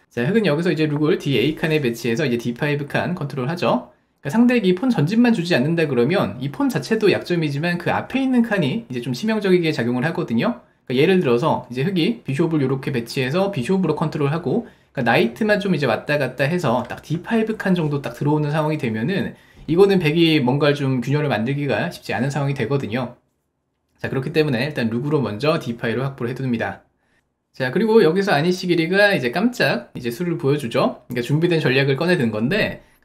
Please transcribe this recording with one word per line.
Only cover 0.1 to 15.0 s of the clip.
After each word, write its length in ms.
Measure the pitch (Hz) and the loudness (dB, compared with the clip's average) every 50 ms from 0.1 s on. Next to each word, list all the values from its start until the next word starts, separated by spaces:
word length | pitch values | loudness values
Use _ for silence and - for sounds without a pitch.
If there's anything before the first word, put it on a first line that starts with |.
자, 160 | _ 120 120 | _ -2 0
흑은 180 | 139 202 233 214 | 2 2 2 2
여기서 260 | 165 147 151 175 185 | 2 2 2 2 0
이제 140 | 156 151 156 | 0 2 0
룩을 320 | 147 147 147 151 151 196 | 0 0 2 2 2 2
디에이 380 | 202 - 147 135 - - 151 156 | 0 0 0 2 2 2 0 0
칸에 260 | - - 160 156 151 | -2 -2 0 0 0
배치해서 460 | 139 117 117 - - 120 113 117 160 | 0 -2 -2 -2 -2 -2 0 0 0
이제 100 | 131 120 | 0 0
디파이브 520 | 117 - 123 117 - 156 147 147 147 143 139 | -2 -2 -4 -4 -2 -2 -2 -2 -2 -4 -4
칸 260 | - 127 101 139 180 | -4 -2 -2 -2 -4
컨트롤하죠. 760 | 185 143 139 - 135 123 135 - - - 127 208 247 - - _ _ _ _ _ _ | -4 -6 -6 -6 -4 -4 -4 -2 0 0 2 0 0 -2 -6 _ _ _ _ _ _
그러니까 100 | - 143 | -8 -2
상대에게 380 | 143 226 247 240 254 240 190 185 | 2 2 4 4 4 4 4 2
이 60 | 180 | 2
폰 160 | 180 - 262 | 2 2 0
전진만 420 | 233 - 143 165 220 226 240 240 226 | 2 2 0 2 4 4 4 4 4
주지 220 | - 165 175 175 | 2 0 0 2
않는다 320 | 127 131 151 170 170 160 | 2 2 2 0 0 0
그러면 500 | 143 135 120 120 131 180 196 139 95 98 - | 2 2 2 2 2 2 0 0 -2 -4 -6
이 100 | 131 139 | -8 -6
폰 180 | - - 285 269 | -4 -2 -2 0
자체도 420 | - 147 - - 226 220 220 185 | 0 -2 -2 -2 0 2 2 2
약점이지만 680 | - - - - 175 170 160 147 139 139 160 175 175 170 | 2 2 0 -2 -2 0 0 0 -2 -2 -2 -2 -2 -2
그 120 | - 147 | -2 -2
앞에 300 | 92 202 - - - 262 269 | -2 -2 -2 -4 -2 -2 0
있는 200 | 262 254 247 233 | 2 2 2 2
칸이 420 | 233 208 196 160 131 170 233 - - | 2 0 0 0 0 -2 -4 -6 -8
이제 100 | 131 123 | -8 -6
좀 140 | 120 139 120 | -6 -6 -4
치명적이게 580 | - - 220 220 214 202 190 185 180 170 160 156 | -4 -2 -2 -2 0 2 2 4 4 2 2 0
작용을 320 | - 117 117 123 127 127 | 0 0 -2 0 0 -2
하거든요. 540 | 165 170 170 156 - 120 113 160 226 233 - - _ _ _ _ - | -2 -2 -4 -4 -2 0 0 0 0 -2 -4 -8 _ _ _ _ -2
그러니까 120 | 127 127 147 | 0 2 4
예를 180 | 180 190 185 | 4 4 4
들어서 460 | 170 135 117 117 - 151 117 - - - | 4 4 2 4 4 2 0 0 -4 -6
이제 120 | 123 127 139 | -6 -4 -2
흑이 400 | 190 196 175 151 - - - - | 0 0 0 0 0 -2 -2 -6
비숍을 360 | - 135 135 170 160 165 151 | -4 -2 -2 0 0 0 0
요렇게 300 | 135 131 135 131 - - 131 | 0 0 -2 -2 -4 -4 -4
배치해서 600 | 120 113 - - 143 127 127 143 185 196 196 196 | -4 -4 -4 -4 -4 -2 -2 0 0 -2 -2 -2
비숍으로 420 | 135 117 180 190 196 185 151 151 | -4 -2 0 0 0 0 0 0
컨트롤하고, 720 | - 165 151 - 156 143 139 151 170 - 123 151 233 233 - - _ _ _ _ | -2 -2 -4 -2 -2 -2 -2 -2 -2 -2 -2 -2 -2 -4 -6 -12 _ _ _ _
그러니까 200 | 143 | -2